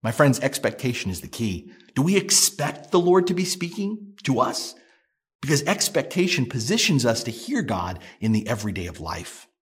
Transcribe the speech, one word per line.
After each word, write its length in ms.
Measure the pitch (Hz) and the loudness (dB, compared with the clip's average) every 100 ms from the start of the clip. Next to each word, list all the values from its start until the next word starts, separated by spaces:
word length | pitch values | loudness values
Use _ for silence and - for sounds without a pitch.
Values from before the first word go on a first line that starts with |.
My 100 | 110 | -4
friends, 280 | 113 147 127 | 4 4 6
expectation 680 | 135 - 113 - 127 117 95 | 0 0 -2 -2 -4 -4 -4
is 100 | 87 | -6
the 80 | - | -10
key. 420 | - 113 87 - - - - | -4 -2 -2 -8 -20 -8 -2
Do 60 | |
we 140 | 151 196 | 4 2
expect 760 | - - - - 143 - - | 4 2 2 0 -6 -6 0
the 80 | 185 | 2
Lord 260 | 175 185 180 | 6 6 4
to 80 | |
be 100 | 175 | 0
speaking 720 | 180 - 175 196 202 214 - - | -2 -4 -6 -4 -6 -6 -12 -10
to 160 | - 131 | -2 2
us? 380 | - - - - _ _ _ _ _ _ | 2 0 -8 -14 _ _ _ _ _ _
Because 220 | 135 147 | 0 0
expectation 800 | 143 202 - 165 175 180 180 - 123 | 2 0 0 0 -2 0 0 2 -2
positions 580 | 127 113 220 226 147 | -2 -2 0 4 4
us 200 | 117 113 | 4 0
to 80 | - | -2
hear 300 | 113 - 269 | -8 -4 -4
God 360 | 156 98 90 92 - - | -2 -2 -4 -8 -12 -4
in 100 | 110 | 0
the 160 | 110 - | 2 0
everyday 400 | 113 104 92 87 | -4 -4 -6 -8
of 140 | 82 | -10
life. 480 | 78 82 82 - - _ | -10 -8 -10 -16 -20 _